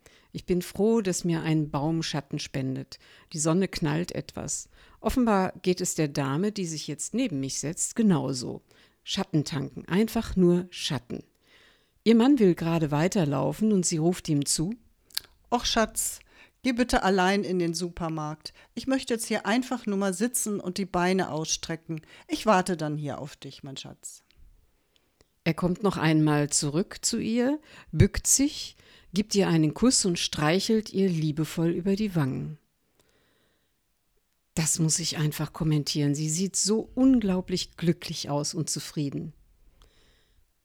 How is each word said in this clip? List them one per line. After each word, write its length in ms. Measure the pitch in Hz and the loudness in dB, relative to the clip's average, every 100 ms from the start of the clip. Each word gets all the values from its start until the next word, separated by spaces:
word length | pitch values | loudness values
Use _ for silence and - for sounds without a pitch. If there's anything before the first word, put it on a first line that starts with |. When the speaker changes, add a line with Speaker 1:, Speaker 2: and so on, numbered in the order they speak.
| - _ _ | -20 _ _
Speaker 1:
Ich 140 | 165 - | -10 -2
bin 160 | 180 | -2
froh, 400 | - - 208 226 | -2 0 2 2
dass 240 | 190 175 175 | 0 -2 0
mir 160 | 165 | 0
ein 280 | 160 156 147 | 2 2 2
Baum 340 | 147 151 165 | -2 0 -2
Schatten 360 | 160 151 - 147 | -2 -4 -6 -8
spendet. 600 | - - 131 131 131 - - - - | -6 -4 -4 -6 -10 -16 -20 -20 -12
Die 60 | 160 | -2
Sonne 280 | 156 170 190 | 2 2 2
knallt 460 | - 156 156 175 | 0 -2 0 -2
etwas. 560 | - - - - - - _ - - | -6 -8 -10 -8 -8 -10 _ -20 -6
Offenbar 500 | 226 254 233 202 190 - | -2 2 2 2 0 -2
geht 200 | 185 180 | -2 0
es 140 | 180 - | -2 -2
der 120 | 151 | -2
Dame, 460 | 143 135 143 208 | 0 -2 0 -2
die 120 | 208 175 | -2 -6
sich 220 | 156 - | -6 -8
jetzt 260 | 143 - | -10 -6
neben 280 | 220 262 139 | -2 -2 -2
mich 180 | 135 - | -4 -4
setzt, 380 | 143 - - - | -6 -4 -4 2
genauso. 640 | 220 156 135 131 123 117 _ _ _ _ | 4 4 2 -4 -6 -10 _ _ _ _
Schatten 400 | - - 190 156 | -8 -6 -2 0
tanken, 460 | 135 139 139 - - | 0 -4 -6 -10 -2
einfach 480 | 175 220 226 220 - | 0 0 -2 -2 4
nur 300 | 175 175 185 | 4 4 0
Schatten. 560 | - - 135 - - - _ _ _ _ _ _ _ - | -8 -6 -6 -8 -14 -14 _ _ _ _ _ _ _ 4
Ihr 100 | 226 | 6
Mann 240 | 247 285 | 6 6
will 160 | 196 165 | 6 4
gerade 360 | 165 165 156 | 2 0 2
weiterlaufen 840 | 147 180 214 147 139 147 151 220 | 2 2 2 0 0 -2 0 2
und 120 | 202 170 | 2 2
sie 120 | 165 | 2
ruft 320 | 165 180 - | 2 0 0
ihm 160 | 147 143 | 0 0
zu: 280 | - 160 240 _ _ _ - - _ - | -2 -2 -6 _ _ _ -12 -12 _ -4
Speaker 2:
Och, 120 | 240 - | -2 0
Schatz, 540 | 233 220 - - - _ - - _ | 0 0 -2 -6 -8 _ -20 -20 _
geh 120 | 254 | -2
bitte 300 | 240 247 254 | 0 2 2
allein 400 | 190 196 180 202 | 2 4 4 2
in 160 | 165 180 | 0 -2
den 140 | 170 | -2
Supermarkt. 800 | 165 180 170 165 160 151 156 - - - | -2 -6 -6 -6 -6 -8 -10 -14 -20 -16
Ich 140 | - 262 | -10 -2
möchte 260 | 262 - | -2 -2
jetzt 140 | 226 - | -4 -2
hier 180 | 214 - | -4 0
einfach 400 | 240 254 254 - | -2 -2 -6 -4
nur 120 | 196 | -2
mal 160 | 202 | -2
sitzen 460 | 180 240 - 214 202 | -2 -2 -2 -4 -4
und 180 | - 180 | -6 -6
die 80 | 185 | -4
Beine 460 | 180 180 185 - | 0 2 2 0
ausstrecken. 680 | 151 160 - - 160 - 160 - - - | -4 -4 -6 -6 -10 -8 -12 -12 -18 -8
Ich 180 | 302 220 | -2 2
warte 300 | 190 180 170 | 4 2 -2
dann 220 | 151 151 | -4 -4
hier 220 | 147 117 | -6 -8
auf 160 | 143 - | -10 -14
dich, 280 | 139 - | -18 -16
mein 140 | 139 135 | -16 -14
Schatz. 460 | - 131 - - _ _ - _ _ _ _ _ _ _ _ _ - | -16 -16 -18 -20 _ _ -20 _ _ _ _ _ _ _ _ _ -2
Speaker 1:
Er 80 | |
kommt 300 | 160 180 180 | 0 0 0
noch 140 | 202 175 | 0 2
einmal 520 | 156 156 151 147 147 | 2 4 4 4 2
zurück 480 | - 147 147 202 - | 0 0 -2 -4 -4
zu 160 | - 233 | -4 -2
ihr, 420 | - 233 247 302 - - - | -2 0 0 0 -6 -20 -4
bückt 360 | 156 196 - - | 4 4 4 2
sich, 480 | - 277 - - - - - - | 2 2 -2 -12 -16 -20 -20 -6
gibt 200 | - 208 202 | -4 0 2
ihr 120 | 170 | 4
einen 260 | 165 156 | 4 4
Kuss 320 | 151 240 262 196 | 4 4 4 2
und 140 | 175 | 0
streichelt 720 | - - 151 180 - 220 - | -2 0 2 2 2 0 0
ihr 180 | 185 190 | 0 2
liebevoll 600 | 165 156 147 151 - 165 | 2 0 0 -2 0 0
über 260 | 175 180 196 | 0 0 0
die 180 | 214 | 0
Wangen. 440 | 175 135 139 147 151 _ _ _ _ _ _ _ _ _ _ _ _ _ _ _ _ _ _ _ | 0 0 -2 -6 -10 _ _ _ _ _ _ _ _ _ _ _ _ _ _ _ _ _ _ _
Das 260 | - 160 - | -2 0 2
muss 200 | 160 151 | 0 0
ich 180 | 160 - | -2 -2
einfach 360 | 151 - 151 | -2 -2 -6
kommentieren. 600 | - 160 151 139 151 143 | -2 0 2 0 0 0
Sie 160 | 143 156 | 0 -2
sieht 280 | 160 190 - | -2 -2 0
so 340 | 185 220 - | 0 0 -2
unglaublich 840 | - 262 254 208 185 185 180 - - | 2 4 4 2 -2 -2 -4 -6 -4
glücklich 520 | 165 160 - 160 - | 0 0 -4 -8 -4
aus 240 | 143 - | -2 -2
und 160 | 165 151 | -4 -4
zufrieden. 640 | - - - 143 147 170 - _ _ _ _ - _ _ _ _ _ _ _ | -4 -6 -6 -4 -6 -10 -14 _ _ _ _ -20 _ _ _ _ _ _ _